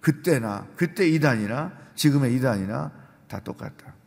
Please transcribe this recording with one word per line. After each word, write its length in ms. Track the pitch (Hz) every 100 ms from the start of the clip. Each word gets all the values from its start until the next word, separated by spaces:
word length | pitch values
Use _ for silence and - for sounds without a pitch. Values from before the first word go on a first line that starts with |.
그때나, 640 | - 147 - 147 113 101 - -
그때 320 | 170 - 180
이단이나 640 | 160 147 117 104 120 170 - -
지금의 400 | - 151 143 131 127
이단이나 560 | 127 104 95 120 147 - - - _
다 140 | -
똑같다. 540 | - - - - - -